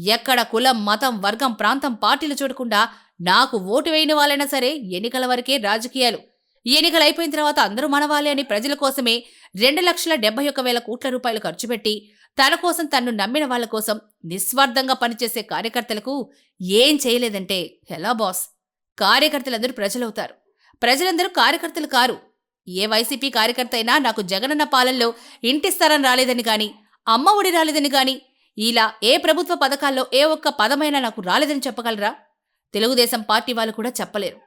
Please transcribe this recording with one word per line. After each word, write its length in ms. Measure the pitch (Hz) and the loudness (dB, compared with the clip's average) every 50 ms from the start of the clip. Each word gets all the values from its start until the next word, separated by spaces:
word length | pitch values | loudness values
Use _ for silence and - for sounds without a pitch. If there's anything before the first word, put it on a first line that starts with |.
| 170 | 0
ఎక్కడ 360 | 190 220 233 233 - 254 240 | 0 0 0 2 0 2 2
కులం, 420 | 226 233 - 220 254 262 254 226 208 | 0 0 0 2 2 2 2 2 0
మతం, 360 | 202 214 214 269 262 240 202 | 0 0 0 0 0 0 0
వర్గం, 320 | 185 202 214 233 285 262 | -2 -2 -2 0 -2 -2
ప్రాంతం, 420 | 226 - 208 208 247 277 294 285 240 | -2 -2 0 0 0 0 -2 -4 -4
పార్టీలు 400 | 208 - 208 262 285 320 302 285 | -2 0 0 0 0 -2 -4 -4
చూడకుండా 540 | 262 277 262 269 - 254 233 214 202 220 - - - _ _ _ - | -4 -4 -6 -4 -6 -4 0 2 2 2 0 -2 -10 _ _ _ -6
నాకు 360 | 170 180 185 220 254 262 - | 0 2 4 4 4 2 0
ఓటు 340 | 214 185 185 214 269 294 330 | -4 -2 0 0 0 2 2
వేయని 220 | 311 311 311 294 | 2 2 2 2
వాళ్ళైనా 340 | 302 294 285 294 285 277 285 | 4 4 4 2 2 0 -2
సరే 300 | 277 285 269 247 262 311 | -2 -2 0 0 0 -2
ఎన్నికల 500 | 302 240 185 185 180 208 240 226 254 254 | -4 -6 -8 -6 -6 -6 -4 -4 -2 -2
వరకే 300 | 247 254 247 247 247 269 | 0 -2 -2 0 0 -2
రాజకీయాలు, 640 | 277 208 202 208 226 226 247 - 269 254 240 208 - - _ _ _ _ _ _ _ - | 0 0 0 -2 -2 -4 -4 -2 0 0 0 0 -2 -8 _ _ _ _ _ _ _ -2
ఎన్నికలు 360 | 233 262 302 320 339 311 330 | 2 2 4 4 4 4 4
అయిపోయిన 280 | 302 302 - 330 339 294 | 4 4 2 0 -2 -4
తర్వాత 300 | 285 311 302 294 294 285 | -2 -2 0 0 2 2
అందరూ 280 | 233 196 202 220 277 302 | 0 0 0 -2 -2 0
మనవాళ్ళే 420 | 277 285 294 294 302 294 294 294 | 0 0 0 0 0 0 0 0
అని 120 | 285 269 | 0 -2
ప్రజల 320 | 285 - 214 208 226 277 285 | -2 -2 -2 -2 -2 -4 -2
కోసమే 500 | 285 285 269 262 285 247 233 226 233 240 - - - - - - | -2 -2 -2 -2 0 0 0 0 -2 -4 -10 -20 -20 -20 -14 -4
రెండు 240 | 180 220 262 285 359 | 0 2 2 2 2
లక్షల 340 | 359 349 339 339 - 330 320 | 2 2 2 0 0 -2 0
డెబ్బై 340 | 294 208 214 220 254 285 285 | 0 0 0 0 0 -2 -2
ఒక్క 120 | 277 285 | -2 -2
వేల 180 | 254 247 240 240 | -2 0 -2 -2
కోట్ల 300 | 240 220 226 247 - 269 | -2 -6 -8 -6 -6 -4
రూపాయలు 300 | 254 247 254 247 226 220 | -4 -4 -4 -4 -4 -4
ఖర్చు 300 | - 175 156 - - 220 | -6 -6 -8 -8 -6 -6
పెట్టి 440 | 240 214 214 214 214 208 - _ _ _ _ _ _ - 262 | -6 -4 -2 -4 -4 -4 -6 _ _ _ _ _ _ 2 4
తన 80 | 277 320 | 4 4
కోసం, 320 | 339 349 359 320 330 330 | 2 0 0 -2 -2 -2
తన్ను 240 | 294 - 254 247 247 | 0 0 0 0 0
నమ్మిన 340 | 233 208 196 202 247 302 302 | -2 -2 -2 -2 -2 -2 -2
వాళ్ళ 200 | 254 254 240 233 | -2 -2 -2 -4
కోసం 360 | 220 226 220 214 - 208 220 - _ _ _ - | -4 -4 -4 -2 -2 -4 -4 -6 _ _ _ -14
నిస్వార్థంగా 680 | 160 170 196 - - - 262 269 269 233 269 262 262 262 | -10 -8 -6 -6 -2 0 2 2 2 2 0 0 0 -2
పనిచేసే 480 | 262 247 233 233 220 240 220 - 240 | 0 -2 -4 -4 -4 -6 -6 -4 -6
కార్యకర్తలకు 880 | 208 - 175 156 196 226 - 254 233 - 226 214 208 254 277 285 226 - _ _ _ _ _ - | -8 -6 -6 -6 -6 -4 -4 -6 -6 -4 -6 -8 -6 -6 -6 -6 -6 -10 _ _ _ _ _ -10
ఏం 340 | 185 180 190 220 254 294 311 | -4 2 4 4 6 4 4
చేయలేదంటే 840 | 285 285 254 233 240 247 226 202 196 190 180 196 185 165 160 - _ _ - | 2 2 0 0 0 0 -2 -4 -6 -6 -4 -4 -4 -6 -8 -12 _ _ -14
ఎలా 220 | 180 151 165 214 | -10 -6 -4 -4
బాస్? 360 | 247 220 220 185 180 - - - _ _ _ _ _ _ _ _ _ - | -2 -2 -2 -4 -4 -6 -8 -10 _ _ _ _ _ _ _ _ _ 0
కార్యకర్తలందరూ 760 | 208 190 226 269 294 311 302 277 247 262 247 220 226 254 | 2 4 4 4 4 2 2 -2 -4 -4 -4 -4 -4 -4
ప్రజలవుతారు. 600 | 247 - 202 202 196 247 247 226 214 226 170 - - _ _ _ _ _ _ _ _ - | -4 -4 -4 -4 -4 -4 -6 -6 -6 -8 -10 -10 -12 _ _ _ _ _ _ _ _ -2
ప్రజలందరూ 460 | - 240 254 269 349 370 359 320 359 381 | 0 2 2 2 2 0 0 0 -2 0
కార్యకర్తలు 580 | 370 - 233 247 294 339 - 330 330 339 302 | 2 2 2 4 2 0 -2 -6 -6 -6 -6
కారు. 320 | 294 - 247 254 254 208 - - _ _ _ _ _ _ _ _ 180 | -2 0 2 2 2 0 -4 -12 _ _ _ _ _ _ _ _ -10
ఏ 180 | 180 180 202 | -6 -4 -2
వైసీపీ 440 | 214 220 220 233 233 285 240 262 277 | 0 0 0 0 0 -4 -6 -4 -2
కార్యకర్త 400 | 262 233 220 233 240 254 247 233 - | 0 2 2 2 0 -2 -4 -4 -2
అయినా 240 | 233 226 233 254 302 | -2 0 2 2 2
నాకు 240 | 269 240 220 - | 2 0 0 -2
జగనన్న 420 | 202 175 190 190 226 269 302 294 302 | -2 -2 -2 -2 -2 -2 -2 -2 0
పాలనలో 500 | 285 285 254 247 254 262 254 233 233 233 - - - - - - | 2 2 2 4 4 2 2 0 0 -2 -4 -12 -20 -12 -4 -2
ఇంటి 260 | 233 269 302 294 381 | 0 0 0 0 -2
స్థలం 340 | 359 - 349 311 302 294 277 | 0 2 4 4 4 4 4
రాలేదని 380 | 254 247 254 254 247 247 240 220 226 | 4 4 4 2 2 0 -2 0 0
గాని, 260 | 220 214 214 208 - _ _ _ _ _ - - | 0 0 -2 -4 -8 _ _ _ _ _ -2 0
అమ్మ 220 | 226 233 277 381 | 2 4 4 4
ఒడి 200 | 427 415 381 381 | 4 4 4 2
రాలేదని 380 | 339 339 320 311 285 311 285 285 | 2 2 2 2 0 0 0 0
గాని, 340 | 262 269 262 262 262 - - _ _ _ _ _ _ - | 2 2 2 0 -2 -6 -8 _ _ _ _ _ _ -4
ఇలా 340 | 214 226 233 233 220 220 - - | -2 0 2 2 2 0 0 0
ఏ 140 | - 220 277 | 2 4 4
ప్రభుత్వ 380 | 349 285 311 320 320 349 - 349 | 4 4 2 2 2 0 -2 -2
పథకాల్లో 520 | 277 294 269 277 277 294 285 269 262 254 - - | 0 0 0 0 0 -2 0 0 -2 -2 0 2
ఏ 100 | 262 285 | 2 4
ఒక్క 240 | 311 311 311 311 302 | 2 2 0 -2 -2
పదమైనా 500 | 277 - - 226 269 269 302 302 285 277 | 0 0 0 0 2 0 0 0 0 -2
నాకు 220 | 254 226 208 226 | -2 -4 -6 -6
రాలేదని 380 | 190 180 180 240 302 277 302 277 247 | -4 0 0 2 2 0 -2 -2 -4
చెప్పగలరా? 480 | 269 240 - 226 233 226 208 202 214 262 - _ _ _ _ _ _ _ _ _ _ - | -6 -6 -6 -4 -4 -4 -2 -2 -4 -4 -6 _ _ _ _ _ _ _ _ _ _ -4
తెలుగుదేశం 480 | 202 214 240 262 247 240 233 254 226 | -2 0 0 0 -2 -4 -4 -6 -6
పార్టీ 300 | 214 - 214 226 233 - | -2 -2 -2 -2 -2 -4
వాళ్ళు 200 | 247 233 226 220 | -4 -4 -4 -4
కూడా 200 | 214 - 220 247 247 - | -4 -6 -6 -6 -6 -6
చెప్పలేరు. 360 | 196 170 - 208 202 175 - - _ | -8 -8 -6 -6 -8 -8 -10 -12 _